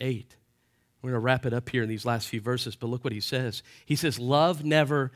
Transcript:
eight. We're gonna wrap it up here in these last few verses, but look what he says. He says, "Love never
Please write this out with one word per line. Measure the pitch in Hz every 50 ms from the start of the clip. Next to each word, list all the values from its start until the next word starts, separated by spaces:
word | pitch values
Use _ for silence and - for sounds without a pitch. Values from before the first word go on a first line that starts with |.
| 127
eight. | 131 127 107 - _ - _ _ _ _ _ _ _ _ _ _ _ _ _
We're | - 127 123
gonna | 117
wrap | 113 127 131 123 -
it | 123 117
up | 123 123 -
here | - 123 113
in | 110
these | 110 104 -
last | 120 120 113 - -
few | - 110 101
verses, | 120 123 120 123 120 104
but | - 123 117
look | 123 123 -
what | 131 110
he | 104
says. | 101 - 135 127 127 117 104 - - - - - -
He | - 151
says, | 143 170 156 113 110
"Love | 120 123 143 147 160 175 180 151 147
never | 151 151 156 151 135 151 143 135 131 -